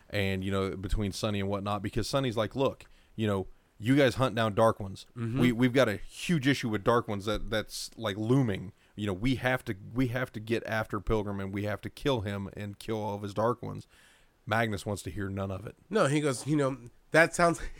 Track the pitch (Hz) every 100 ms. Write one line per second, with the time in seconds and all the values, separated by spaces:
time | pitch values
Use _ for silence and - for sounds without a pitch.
0 | - 104 98 95 95 98 95 92 92 -
1 | 101 - 110 101 98 101 101 101 101 113
2 | 101 139 131 110 107 127 139 - - -
3 | _ - 107 98 92 - _ - 107 143
4 | 127 120 131 110 110 101 113 - 98 95
5 | - 123 117 131 123 117 127 131 117 98
6 | - - - 165 135 131 117 104 110 120
7 | 117 101 104 104 101 110 - - - -
8 | 107 98 110 135 120 90 92 - _ -
9 | 104 90 127 117 127 127 - 98 101 117
10 | 127 127 131 113 110 113 - 110 110 107
11 | - 110 101 98 98 98 104 101 98 -
12 | 147 123 101 101 98 85 101 101 - 110
13 | 104 104 104 101 117 120 107 101 - _
14 | _ _ _ _ - 110 113 98 107 101
15 | 101 104 98 98 98 95 107 - - 208
16 | 143 151 147 120 135 151 135 127 120 -
17 | _ 156 165 - 170 160 -